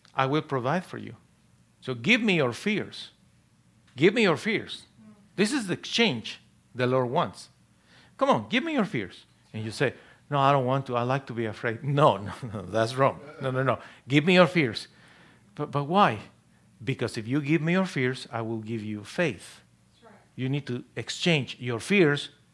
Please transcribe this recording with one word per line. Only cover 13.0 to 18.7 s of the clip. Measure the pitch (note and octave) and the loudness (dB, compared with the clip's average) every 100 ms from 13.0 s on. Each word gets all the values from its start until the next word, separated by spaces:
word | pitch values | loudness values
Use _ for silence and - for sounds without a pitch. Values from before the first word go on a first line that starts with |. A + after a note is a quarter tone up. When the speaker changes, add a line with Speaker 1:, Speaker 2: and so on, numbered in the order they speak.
| C3+ - - - | 2 0 -10 -8
Speaker 1:
No, | C3 | -4
no, | C3 | 0
no. | C3 A2+ - - - | 0 -2 -6 -18 0
"Give | D3 | 2
me | D#3+ | 6
your | F#3 F3 | 6 6
fears." | F3 B2+ - - - - - - - _ | 4 0 -4 -12 -20 -20 -20 -20 -20 _
But, | - D3 | -8 -4
but | C#3+ | -4
why? | C#3+ F#3+ F3 G#2 - _ _ _ _ - | 2 4 4 2 -8 _ _ _ _ -8
"Because | A2+ B2 A#2+ A#2+ | -6 -2 -4 -4
if | A2 | -4
you | C#3+ | -2
give | C#3 D#3+ | 2 0
me | D#3+ | 2
your | F#3 F#3 | 0 0
fears, | C#3+ B2+ B2+ - | 0 -2 -2 -8
I | A#2 | -6
will | A2+ A2+ G#2+ | -6 -6 -6